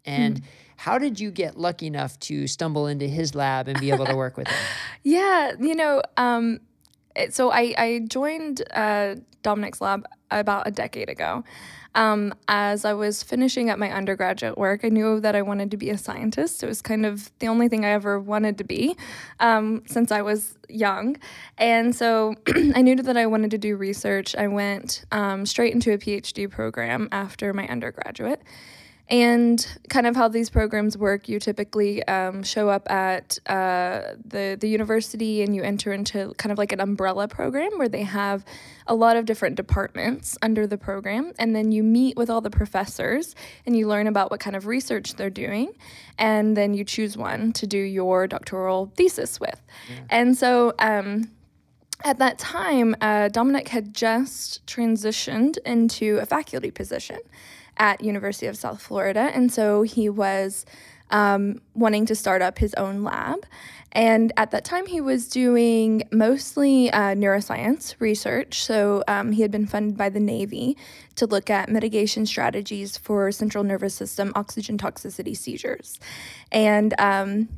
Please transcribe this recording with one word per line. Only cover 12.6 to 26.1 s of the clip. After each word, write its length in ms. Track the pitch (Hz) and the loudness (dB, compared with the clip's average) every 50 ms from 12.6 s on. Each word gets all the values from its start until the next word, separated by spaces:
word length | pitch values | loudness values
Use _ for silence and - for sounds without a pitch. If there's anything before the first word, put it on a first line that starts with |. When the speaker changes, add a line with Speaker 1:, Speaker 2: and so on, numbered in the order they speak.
| 208 202 208 208 208 | 2 0 0 0 0
Speaker 2:
I 100 | 214 208 | -2 -2
was 300 | 208 214 208 208 - - | 0 -2 -2 -4 -4 -6
finishing 460 | - - 247 262 262 - 269 233 226 | -4 0 0 2 2 2 0 0 0
up 100 | 202 196 | 0 0
my 100 | 208 196 | -2 -4
undergraduate 640 | 202 196 196 196 196 190 190 185 190 - - 110 - | -2 -4 -2 -2 -2 -2 0 -2 -2 -2 -4 -6 -2
work, 260 | - 202 190 202 208 - | 0 0 0 0 0 2
I 60 | 226 | 2
knew 320 | 220 220 214 220 220 220 | 2 4 4 2 2 2
that 120 | 214 214 202 | 2 2 2
I 60 | 202 196 | 2 0
wanted 280 | 202 202 202 202 202 | 0 -2 -4 -4 -4
to 60 | 214 | -6
be 140 | 202 - 202 | -6 -4 -4
a 60 | 208 | -4
scientist. 640 | 202 - - - - - 220 - - 302 339 - - | -4 -6 -8 -8 -4 -4 -2 -2 0 -2 -2 -4 -6
It 60 | - | -6
was 140 | - 220 - | -6 -6 -6
kind 240 | - - 220 214 214 | -4 -4 -2 0 0
of 260 | 208 208 208 208 - _ - | -2 -2 -6 -12 -14 _ -6
the 80 | - | -4
only 220 | 226 226 233 240 240 | 0 2 4 4 4
thing 160 | 226 220 208 | 2 2 2
I 40 | 208 | 2
ever 300 | 208 208 196 202 202 202 | 2 2 2 0 -2 -2
wanted 380 | 196 202 208 214 214 214 208 | -2 -2 0 0 0 0 -2
to 60 | 208 196 | -2 -6
be, 320 | - - 196 226 302 359 - - - - - - - - - | -6 -2 -2 0 -2 -2 -4 -10 -16 -16 -16 -18 -12 -2 2
um, 440 | 233 233 226 220 214 214 220 220 - | 4 4 6 4 2 0 -2 -4 -4
since 260 | - - 233 233 - | -4 0 2 2 2
I 100 | 214 208 202 | 2 0 0
was 340 | 208 214 214 208 - - _ _ | 0 0 -2 -2 -6 -12 _ _
young. 480 | - - 220 214 202 190 185 202 247 294 - - - - - - - - | -10 -2 0 2 2 2 0 -2 -4 -4 -6 -8 -18 -18 -18 -20 -12 -2
And 380 | - 220 233 233 226 233 240 240 | 0 2 4 4 4 4 2 0
so 380 | - 240 233 226 220 220 220 214 - | 2 2 2 4 4 2 0 -2 -2
<clears throat> 60 | - - - 339 330 294 254 | -2 0 2 4 4 4 6
I 60 | 254 | 8
knew 140 | 254 254 262 | 8 8 6
that 180 | 254 247 262 247 | 4 2 0 2
I 120 | 240 226 | 2 2
wanted 240 | 220 220 214 214 214 | 2 2 2 2 0
to 60 | 214 | 0
do 200 | 208 214 208 208 | -2 -2 -2 -2
research. 580 | 196 196 196 202 - - 208 196 196 190 - - | -2 -2 -4 -4 -4 -2 -2 -2 -2 -2 -4 -4
I 120 | - 208 | -2 -2
went, 580 | 202 202 202 202 202 202 196 - - - - - - 214 | 0 0 0 -2 -2 -4 -4 -6 -8 -8 -8 -8 -6 -4
um, 320 | 208 202 196 196 190 202 | -2 0 -2 -2 -2 -4
straight 280 | 208 - - 240 226 - | -4 0 2 2 2 2
into 200 | 240 226 226 208 | 2 2 2 0
a 40 | |
P 140 | 202 - 214 | 0 0 -4